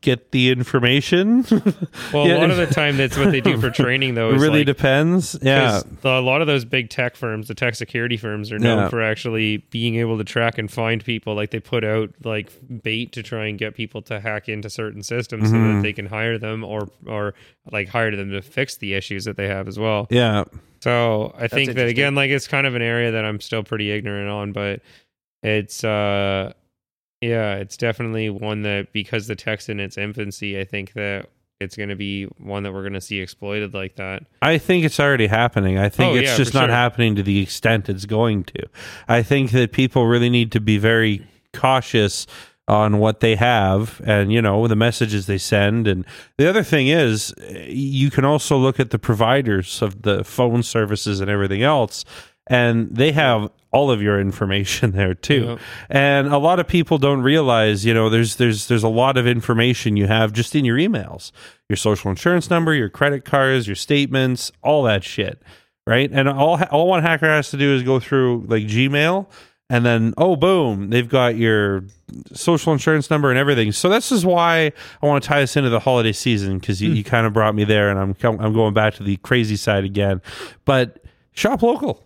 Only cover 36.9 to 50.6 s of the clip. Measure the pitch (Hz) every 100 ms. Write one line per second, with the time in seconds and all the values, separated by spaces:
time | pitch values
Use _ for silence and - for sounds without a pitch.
36.9 | - 117 104 98 98 98 - 113 113 101
37.9 | 95 101 110 117 107 90 - - - -
38.9 | - - 117 110 139 131 123 117 - 131
39.9 | - 117 120 120 120 113 113 107 107 107
40.9 | 113 110 101 - _ _ - 135 131 -
41.9 | 120 104 - - - - _ - 104 107
42.9 | 104 110 107 113 110 120 120 95 95 110
43.9 | - - 104 98 113 110 101 117 107 113
44.9 | 113 113 104 95 98 - 104 101 113 107
45.9 | 92 90 - - - 147 202 170 156 131
46.9 | 165 135 110 - - 50 92 73 95 139
47.9 | 139 139 135 135 147 - 139 131 127 123
48.9 | 113 - 107 113 135 127 98 90 - 107
49.9 | 95 104 98 101 - 123 120